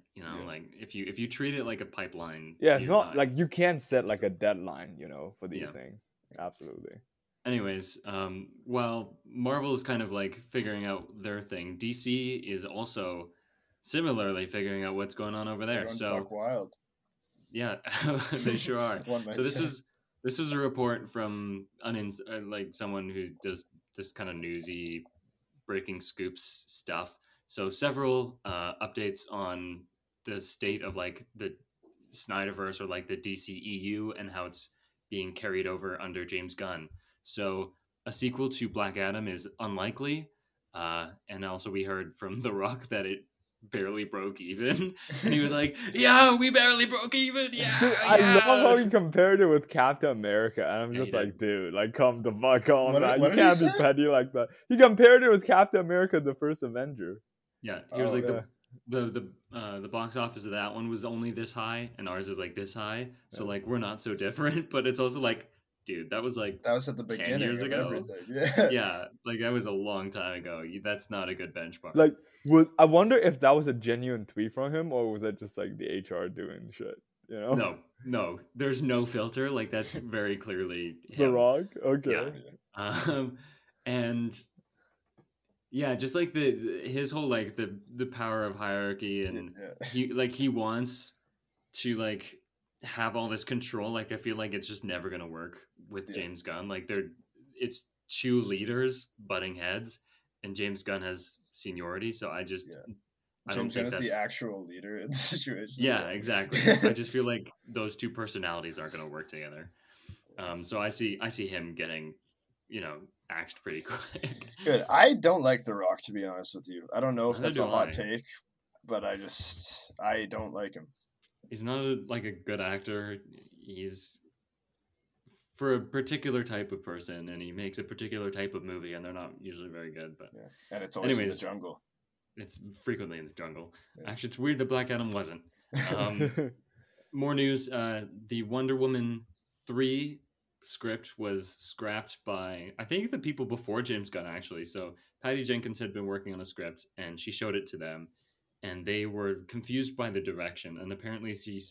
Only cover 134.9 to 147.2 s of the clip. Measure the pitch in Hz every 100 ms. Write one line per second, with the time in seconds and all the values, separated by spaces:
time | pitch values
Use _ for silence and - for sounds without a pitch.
134.9 | 120 113 104 82 82 - _ _ 139 107
135.9 | 98 104 104 143 160 135 - _ _ _
136.9 | _ _ 139 139 139 139 135 - 120 113
137.9 | 110 104 104 110 117 107 127 131 131 131
138.9 | 123 117 117 113 _ _ _ - 123 131
139.9 | 135 147 147 _ _ _ _ - - 117
140.9 | 110 - - 107 98 92 - - - 110
141.9 | 107 107 - - 95 92 90 85 - 110
142.9 | 180 233 269 156 147 113 117 - 110 123
143.9 | 107 98 92 87 85 - 85 82 98 90
144.9 | 87 _ _ 131 139 127 120 117 107 110
145.9 | 104 98 98 98 92 92 - 85 82 -
146.9 | - 87 82